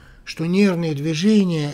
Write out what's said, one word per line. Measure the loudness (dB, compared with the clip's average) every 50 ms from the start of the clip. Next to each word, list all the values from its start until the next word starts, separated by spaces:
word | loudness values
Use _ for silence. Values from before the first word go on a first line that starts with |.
| -20 -20 -20 -20 -18
что | -16 -10 -6 -4
нервные | 0 2 2 2 2 2 0 -2 -4 -4
движения — | -4 -4 -4 -4 0 2 4 4 4 2 2 0 -2 -4 -4